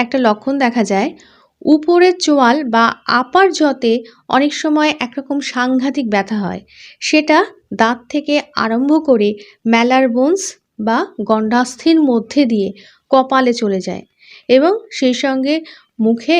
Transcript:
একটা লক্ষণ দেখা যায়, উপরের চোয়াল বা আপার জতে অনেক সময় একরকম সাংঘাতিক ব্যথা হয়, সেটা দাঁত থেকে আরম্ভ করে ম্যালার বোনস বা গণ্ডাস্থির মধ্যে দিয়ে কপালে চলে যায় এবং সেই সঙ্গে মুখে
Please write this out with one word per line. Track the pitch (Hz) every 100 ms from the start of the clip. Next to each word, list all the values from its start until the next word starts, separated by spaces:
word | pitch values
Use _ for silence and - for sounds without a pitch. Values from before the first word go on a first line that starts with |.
একটা | 240 262 240
লক্ষণ | 214 - 277
দেখা | 247 240 202
যায়, | 196 269 - _ _ _ _ -
উপরের | 302 311 349 359 359
চোয়াল | 320 285 240 285 269
বা | 226 226 - - 240
আপার | 254 359 392 294
জতে | 302 262 233 233 226 - -
অনেক | 254 294 294
সময় | 320 302 302 302
একরকম | 247 285 269 285 262
সাংঘাতিক | 254 247 262 269 285 233
ব্যথা | 202 196 214
হয়, | 185 180 - - - - -
সেটা | 302 302 311 440 - _ 196
দাঁত | 226 240 -
থেকে | 294 294 294 - -
আরম্ভ | 220 226 277 302 311
করে | 240 208 208 - _ 226
ম্যালার | 226 240 262 262
বোনস | 233 269 381 - - _ - 214
বা | 240 392 - 202
গণ্ডাস্থির | 220 220 240 247 - 320 330 294
মধ্যে | 233 226 285 262
দিয়ে | 220 196 196 - _ -
কপালে | 269 262 262 247 240
চলে | 208 190 185
যায় | 180 - _ - - - 254
এবং | 320 440 - -
সেই | 254
সঙ্গে | 247 277 262 269 320 311 - _ -
মুখে | 220 233 -